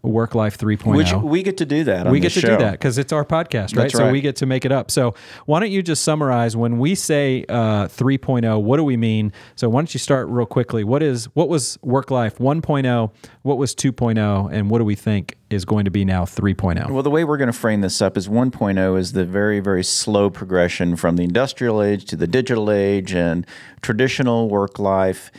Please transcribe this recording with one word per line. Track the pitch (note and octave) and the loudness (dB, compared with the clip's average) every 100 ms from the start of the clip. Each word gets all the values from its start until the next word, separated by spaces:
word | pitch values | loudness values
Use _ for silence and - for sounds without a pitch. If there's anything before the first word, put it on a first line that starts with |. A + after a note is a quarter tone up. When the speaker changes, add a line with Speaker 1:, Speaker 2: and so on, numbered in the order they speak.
Speaker 1:
work | B2 A2 A2+ A#2 | -2 0 0 0
life | G#2+ - | -2 -2
three | G#2+ G#2 | -2 0
point | A2+ G2+ F2+ | 2 4 4
oh. | F#2 | 2
Speaker 2:
Which | |
we | C#3+ E3 | 0 0
get | F#3+ F#3+ | 0 -2
to | D#3 | 0
do | C#3+ D3 | 0 2
that | F#2 F2 | 0 2
on | |
Speaker 1:
We | C3+ | 2
Speaker 2:
this | F3 | 2
Speaker 1:
get | F#3 | 2
to | A#2 | 2
Speaker 2:
show. | A2 | 4
Speaker 1:
do | A2 | 2
that | F#2 | 0
'cause | C#3 B2 | -2 -2
it's | C3+ | -2
our | D#3+ | -2
podcast, | C#3+ D#3+ E3 A#2 F#2+ A2 | 0 -2 0 -4 -2 0
right? | |
Speaker 2:
That's | B2+ | 0
Speaker 1:
So | B2+ | 2
Speaker 2:
right. | A2+ | 2
Speaker 1:
we | C3+ | 2
get | C#3+ B2+ | 0 -2
to | C3+ | -2
make | C3 C3 | 0 0
it | |
up. | C3 - | -2 0
So | - B2 G2+ - - - | 0 0 -2 -14 -14 -2
why | D#3 | 0
don't | G#3+ | 2
you | G3 | 0
just | E3+ D3+ | 0 -2
summarize | - D#3 C#3+ B2 A#2 A2+ | 0 0 2 2 0 0
when | A#2 A#2 | 0 2
we | C#3 | 0
say, | G3 - D3 C#3 B2+ - | 0 0 0 2 -2 -2
uh, | A#2+ A2 G#2+ G2 | 0 2 0 -2
three | - A#2+ C3+ | -2 0 0
point | - B2+ | 0 0
oh, | A#2 G#2+ | 2 0
what | G#2 C#3+ | 2 2
do | |
we | D3+ B2 | 2 0
mean? | A2+ A2 G#2+ - - - | 0 0 -2 -6 -18 -4
So | A#2 | 0
why | A#2+ | 0
don't | E3 | 0
you | C3+ | -6
start | - C3+ F#2+ | 0 0 0
real | A#2+ A#2 | -2 0
quickly? | - A#2 A2+ | 0 -2 -2
What | G#2 C#3 | 0 0
is, | D#3 B2 A2+ - | 0 -2 -4 -2
what | D#3 | 0
was | D#3+ A#2 - | 0 -2 -8
work | - C3 B2+ | -2 -2 0
life | C3 A2+ - | -2 -2 0
one | B2+ D#3+ | 0 0
point | D#3 C#3+ C3 | 0 0 2
oh? | A#2+ A2 - - - | 0 -2 -6 -20 -10
What | C3 C3+ | -4 -2
was | C#3 | -2
two | - C3+ | -2 -4
point | A#2+ A#2+ A2 | 0 0 0
oh? | G#2 G2+ G2+ | 0 0 -2
And | G#2 G2+ | -2 0
what | A#2 | 0
do | |
we | A2 G2+ | 0 -2
think | - G#2 - - _ | -2 -2 -4 -14 _
is | G2+ | -6
going | F2+ G#2+ G2 | 0 0 0
to | |
be | F#2+ | 0
now | F#2+ F#2 F2 | 0 0 -2
three | - G2 | -2 -2
point | F#2 F#2 E2+ D2+ | 0 0 -2 -2
oh? | |
Speaker 2:
Well, | C3+ | -2
the | C3+ | 0
way | D3+ | 0
we're | E3 D3 | 0 0
gonna | C3 | 0
frame | A#2 A#2 G#2+ | 0 0 0
this | F#2+ - | -2 0
up | G2 G2+ | 0 0
is | F#2 | -2
one | A2+ B2+ | 0 0
point | - G#2 F#2+ | -2 -2 0
oh | F#2+ F#2 | 2 0
is | F2+ | -2
the | F#2+ | -2
very, | F2+ F#2+ G#2 G#2 | -2 0 0 0
very | G2 F#2 F#2 | 0 0 0
slow | - - G#2 G2+ | -4 0 2 2
progression | - F#2+ F#2 F2 - F2 E2+ | 0 -2 2 2 2 -2 0
from | F2 F2 | 0 0
the | |
industrial | F2 F2+ C3 - B2 G#2+ | 0 0 -2 -2 -2 0
age | G2+ G2+ - | 0 -2 -4
to | D#2+ | -4
the | E2+ | 0
digital | B2 B2 A#2 G#2+ | 0 0 -2 0
age | G#2 G2 G2+ F#2 | 2 2 0 -2
and | F#2 E2+ E2+ F2 - - - | 0 0 0 -4 -12 -20 -14
traditional | - A2 C3 - B2+ A#2 A2+ | -4 0 0 0 0 0 0
work | G2+ G2 - | 0 -2 -2
life | G2+ G2 F#2+ F#2 - | 0 2 2 -2 -10